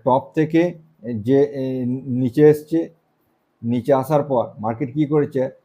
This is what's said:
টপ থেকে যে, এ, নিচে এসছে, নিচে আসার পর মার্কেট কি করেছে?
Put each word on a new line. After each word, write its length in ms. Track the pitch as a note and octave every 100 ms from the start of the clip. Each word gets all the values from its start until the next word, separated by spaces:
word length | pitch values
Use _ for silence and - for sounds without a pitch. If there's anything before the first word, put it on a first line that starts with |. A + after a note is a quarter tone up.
| -
টপ 260 | C3 C3+ -
থেকে 380 | D3+ E3 F3 F3 _ _
যে, 340 | A#2+ A#2 G#2 C3+
এ, 420 | C#3 C#3 C3 C3 B2 C3 C3+
নিচে 360 | B2 B2+ C3 D3+
এসছে, 300 | D3+ D3+ E3 E3 _ _ _ _ _ _ _
নিচে 300 | A#2 B2 A#2
আসার 300 | C3+ B2+ D3+
পর 200 | B2+ B2+ A2 -
মার্কেট 340 | G#2+ A#2 C3+
কি 120 | C#3 C#3+
করেছে? 440 | D3+ C#3+ C3+ C3 -